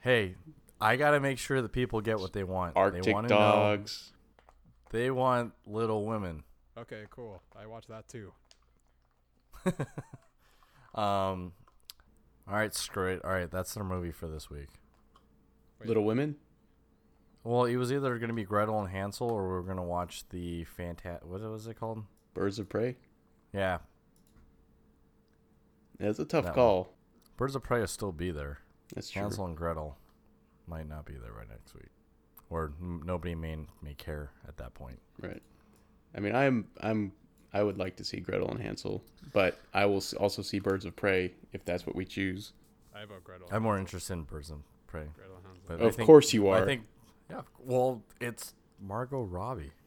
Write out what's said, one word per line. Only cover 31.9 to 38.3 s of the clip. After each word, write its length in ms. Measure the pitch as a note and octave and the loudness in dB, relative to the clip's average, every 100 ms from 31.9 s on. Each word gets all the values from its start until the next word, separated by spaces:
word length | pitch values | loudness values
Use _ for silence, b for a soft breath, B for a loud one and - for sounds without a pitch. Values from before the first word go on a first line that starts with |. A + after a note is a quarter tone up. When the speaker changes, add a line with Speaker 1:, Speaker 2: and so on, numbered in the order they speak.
| _ _ _ _ - - | _ _ _ _ -20 -8
Speaker 1:
or 220 | E2 D#2+ D2+ | -4 -4 -6
n-, 200 | F2 E2+ D#2 | -8 -8 -4
nobody 300 | F2+ E2+ E2 | -4 -4 -6
may, 220 | D#2+ D#2 D2+ - | -6 -8 -10 -14
may 120 | D2 C#2+ | -16 -14
care 360 | - D2+ D2 - - | -10 -8 -10 -14 -20
at 100 | - | -14
that 160 | B1 | -14
point. 260 | - B1+ A#1+ _ - | -14 -16 -16 _ -14
Speaker 2:
Right. 200 | - - - - b b b b _ - | -12 -12 -16 -20 b b b b _ -4
I 40 | |
mean, 140 | G#2 A#2 | 0 2
I'm, 320 | C#3 B2+ F#2+ - | 2 2 -2 -6
I'm, 300 | G#2+ A2 G2+ - _ _ _ | -2 0 -2 -6 _ _ _
I 80 | G2+ | 0
would 140 | G#2 G2 | 0 0
like 180 | F#2+ - | -6 -6
to 60 | |
see 160 | - - | -8 -8
Gretel 280 | F2 | -2